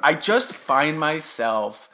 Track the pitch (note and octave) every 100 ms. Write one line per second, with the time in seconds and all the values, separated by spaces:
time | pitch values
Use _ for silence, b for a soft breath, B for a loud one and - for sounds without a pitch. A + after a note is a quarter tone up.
0 | - D#3 - A#3+ B3+ - - C3+ D3+ D#3
1 | D3+ D#3+ - - A2+ A2 G#2+ - -